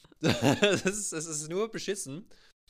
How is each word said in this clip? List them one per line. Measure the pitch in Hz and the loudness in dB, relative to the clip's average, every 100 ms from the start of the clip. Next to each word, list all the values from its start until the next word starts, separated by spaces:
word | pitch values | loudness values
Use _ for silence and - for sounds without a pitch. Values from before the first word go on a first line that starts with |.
| - _ | -20 _
Das | 156 - 139 139 208 165 | 2 4 4 6 4 4
ist, | 185 208 202 | 0 -2 -4
das | 160 | -6
ist | 165 151 156 | -6 -8 -6
nur | 180 220 | -4 -4
beschissen. | 185 - 202 - 147 - - _ _ | -6 -6 -6 -8 -12 -14 -20 _ _